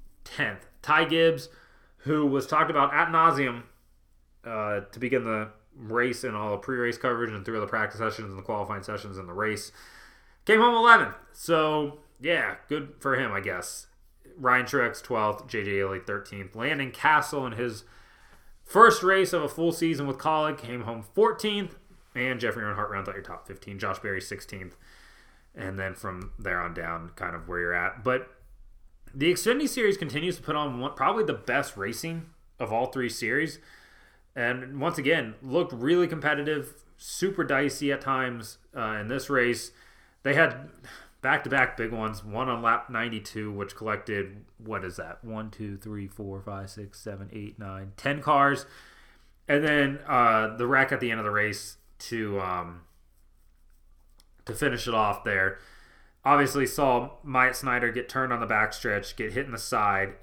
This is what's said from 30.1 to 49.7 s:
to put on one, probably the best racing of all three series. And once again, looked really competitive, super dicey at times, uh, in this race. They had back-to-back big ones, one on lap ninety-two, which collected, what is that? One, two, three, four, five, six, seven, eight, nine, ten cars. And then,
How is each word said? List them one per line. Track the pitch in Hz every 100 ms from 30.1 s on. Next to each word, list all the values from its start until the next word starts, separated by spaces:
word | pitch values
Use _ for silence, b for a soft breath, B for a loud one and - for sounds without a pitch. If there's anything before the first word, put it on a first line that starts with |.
| 139 175 175
to |
put | - 151
on | 147 123
one, | 135 -
probably | 139 220
the | 214
best | - - 127 135 -
racing | 98 117 165 165 165 - _ -
of | 113
all | 113 127
three | 135 120
series. | - 113 131 160 - b b b b b b b -
And | 120 127 127 139
once | 151 165
again, | 135 160 113 110
looked | 131 170 170
really | 120 127 175 175
competitive, | 160 143 147 147 151 131 - _ -
super | - - 185 196
dicey | 143 135 143 139 143
at | 135
times, | - 131 127 120 107 - _ 131
uh, | 113 107
in | 104
this | 131 135
race. | 135 120 117 - - b b b b
They | 135 139
had | 160 - 147 - - B B B
back-to-back | 131 147 - 135 123 -
big | 110
ones, | 113 110 101
one | 104 107 131
on | 120
lap | 117 113 -
ninety-two, | 117 117 110 104 110 107
which | 101 98 -
collected, | 110 104 - 101 95 101 - -
what | 110 104 92
is | 87
that? | 80 -
One, | 117 110 110
two, | - 107 98
three, | 110 104 98
four, | - 101 98
five, | 101 98 98
six, | - 101 -
seven, | - 98 101
eight, | 110 104 -
nine, | 101 95 98 -
ten | 139 147
cars. | 147 147 139 139 - B B B B B B B -
And | 147
then, | 151